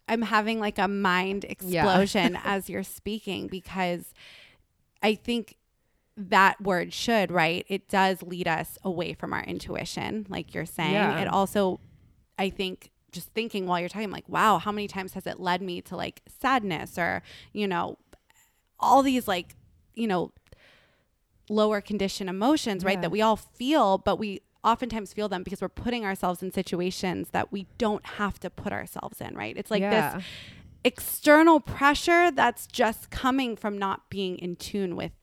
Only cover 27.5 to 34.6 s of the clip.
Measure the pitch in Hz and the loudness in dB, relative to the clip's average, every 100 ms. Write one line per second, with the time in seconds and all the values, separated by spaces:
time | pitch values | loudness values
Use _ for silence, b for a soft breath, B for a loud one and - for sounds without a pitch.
27.5 | 202 185 - 220 208 - - 202 - 180 | -6 -10 -2 -2 -2 -6 -4 -4 -4 -12
28.5 | - - 196 - - - - - - - | -8 -8 -6 -8 -12 -12 -12 -12 -8 -10
29.5 | - - 208 196 214 147 - 180 B B | -10 -2 0 4 4 2 -2 -10 B B
30.5 | B B - 254 - - - 302 302 330 | B B -2 -2 0 -8 0 8 8 10
31.5 | 311 - - 277 285 - 339 349 269 240 | 8 4 2 2 4 4 4 4 4 0
32.5 | - - - 226 220 - - 254 262 254 | 0 -10 0 0 0 -10 -2 0 0 -2
33.5 | 214 214 202 196 - - 196 185 180 180 | -4 -6 -2 -4 -4 -6 -6 -4 -4 -8
34.5 | 175 | -8